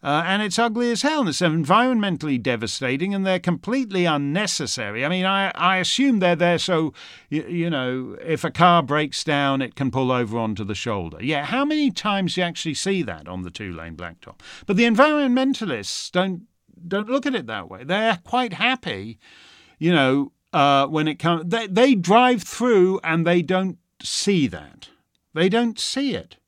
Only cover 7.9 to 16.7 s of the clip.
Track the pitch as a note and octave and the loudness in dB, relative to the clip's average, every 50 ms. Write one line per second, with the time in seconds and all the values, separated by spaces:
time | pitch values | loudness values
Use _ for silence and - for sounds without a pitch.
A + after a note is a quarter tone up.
7.9 | B2+ C3 B2+ - G2 - - E3 D#3+ C#3+ - D#3+ - - E3+ F3+ F3 E3+ D3 A#2+ | -4 -4 -6 -8 -12 -12 -4 -4 -4 -2 -2 -6 2 6 6 6 8 6 4 2
8.9 | C#3+ D3+ D3+ C#3 - - - D#3 D3 C#3+ C#3+ C#3 C#3 C3+ C3+ A2+ _ - C#3 C3 | 0 0 0 -2 -4 -6 -2 -2 0 0 2 2 0 0 -2 -6 _ -4 -4 -2
9.9 | - C3+ C3 B2+ C3 B2 B2 G#2 A2 A#2 A2+ A2 G#2+ G2 A2 G2 G#2 - - A#2+ | 0 0 0 2 2 0 0 -2 -2 -2 -2 -2 -4 -4 -4 -6 -6 -6 -4 -4
10.9 | G#2+ G2+ F2 E2 - D2+ A2 C3+ D#3 C#3+ D3 C3+ G3+ C4 C#4+ D4 D#4 D4+ D4 C4+ | -4 -4 -4 -8 -10 -8 -6 -4 -4 -4 -4 -2 -2 -2 0 0 0 0 0 0
11.9 | - - - G#3+ G3+ G3 F#3+ E3+ - F3+ F3+ E3+ - - - D#3+ C#3+ - - F#3+ | -2 -2 -4 -2 -2 0 -2 -2 -2 -2 -4 -4 -4 -6 -6 -6 -6 -4 -2 -2
12.9 | G3 F#3 D3+ G#2+ F2 D#2 D2 D2 F#2 F#2 F2+ F2+ E2+ - G#2+ F#2+ E2+ D#2+ E2 E2 | 0 0 -2 -4 -6 -10 -10 -10 -10 -8 -8 -10 -10 -10 -10 -10 -8 -10 -10 -12
13.9 | E2 D2+ F2 E2+ E2 _ - - - _ - - - - - - F#3+ F#3 A#3 A#3+ | -12 -10 -12 -12 -12 _ -20 -20 -20 _ -20 -20 -20 -16 -4 -2 2 4 4 4
14.9 | A3+ G3+ C#4 D4+ D4+ D4 C#4+ C4+ B3 C4 C4 C4+ C4 - A3+ F#3 C3 G#2+ G2 - | 6 6 4 4 4 2 2 2 2 2 2 0 0 -2 -4 -6 -6 -6 -6 -8
15.9 | - - - - - F3+ F#3 G3 F#3 F3 - _ _ _ _ _ | -10 -10 -10 -2 0 0 0 0 -4 -8 -12 _ _ _ _ _